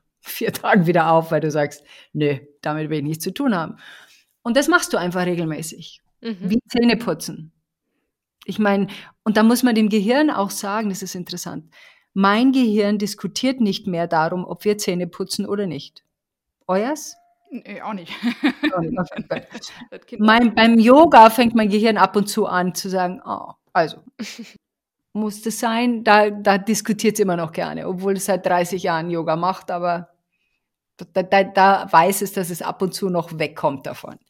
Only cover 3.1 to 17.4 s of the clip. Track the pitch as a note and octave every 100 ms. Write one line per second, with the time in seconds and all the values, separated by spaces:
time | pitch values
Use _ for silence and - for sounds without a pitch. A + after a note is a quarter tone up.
3.1 | D#3+ G3 F#3+ C#4 F#3 D#3 - - - -
4.1 | _ _ _ A#3 A#3+ C#4+ F4 - G3 F3
5.1 | F3+ F3+ F3 D#3+ D3+ D#3+ - - - _
6.1 | _ A3+ F#3+ F#3+ A#3 - A#3+ A#3+ A3+ F#3+
7.1 | D#3+ - D#3+ D#3 _ _ _ _ _ _
8.1 | _ _ _ - G3 G#3 G3 G3 - -
9.1 | _ - G#3+ A3+ A#3+ B3 A3 G#3+ A3 G3
10.1 | C4+ D4+ A3 G3 - G3+ G#3 G#3+ F#3+ F#3
11.1 | F#3 - F3 F3 D#3+ D#3+ _ - _ _
12.1 | G3 G3 G#3+ C4 C4 A#3 G#3 G3+ G#3 G#3
13.1 | - F#3+ - B3+ C4 G#3 G3 - E3+ E3+
14.1 | E3 E3 F3+ E3+ F3 G#3 G#3 G#3 F3 F3
15.1 | - F#3 - G3 G3+ G3 C#3+ - _ _
16.1 | _ _ _ _ _ - F#3 A#3 D4+ -
17.1 | - _ _